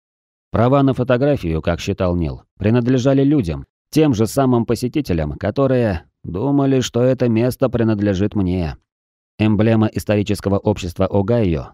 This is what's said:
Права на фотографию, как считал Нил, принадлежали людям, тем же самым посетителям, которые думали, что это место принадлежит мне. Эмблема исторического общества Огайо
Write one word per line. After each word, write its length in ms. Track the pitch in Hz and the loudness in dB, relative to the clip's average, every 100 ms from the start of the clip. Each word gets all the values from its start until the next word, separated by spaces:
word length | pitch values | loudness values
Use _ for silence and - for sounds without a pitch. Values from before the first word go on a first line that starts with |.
| _ _ _ _ _ | _ _ _ _ _
Права 320 | - 123 139 | 0 2 4
на 100 | 135 | 2
фотографию, 640 | 127 123 123 143 139 85 80 | 0 0 0 2 0 -2 -2
как 200 | 85 85 | -2 -4
считал 340 | - 95 92 | -4 -2 -2
Нил, 280 | 87 78 64 _ - | 0 -2 -6 _ -4
принадлежали 680 | 104 123 120 131 131 139 | 0 2 2 2 2 2
людям, 420 | 139 151 85 69 - _ _ | 2 2 0 -6 -10 _ _
тем 240 | 147 156 | 2 2
же 140 | 104 110 | 2 0
самым 360 | - 131 120 | 0 2 2
посетителям, 680 | 113 113 123 151 139 82 76 | 0 -2 -2 -4 -2 -2 -2
которые 720 | 71 98 139 135 127 113 85 - _ | -4 -6 -2 0 2 0 -2 -8 _
думали, 560 | - 87 135 143 135 131 | -10 -6 -2 0 2 0
что 240 | 120 117 | 0 0
это 260 | 127 127 123 | 0 2 0
место 400 | 113 123 120 127 | 2 0 0 -2
принадлежит 680 | 123 110 104 101 92 104 104 | 0 0 0 0 0 0 0
мне. 400 | 90 92 78 67 _ _ _ _ _ - | -2 -2 -4 -8 _ _ _ _ _ -2
Эмблема 480 | 107 104 113 110 107 | 0 2 2 2 2
исторического 720 | 104 - 104 104 101 98 98 | -2 -2 -2 0 -2 -2 -2
общества 480 | 107 101 90 - 95 | 0 -2 -6 -2 -2
Огайо 640 | 101 98 120 98 76 62 | 0 0 0 0 -2 -6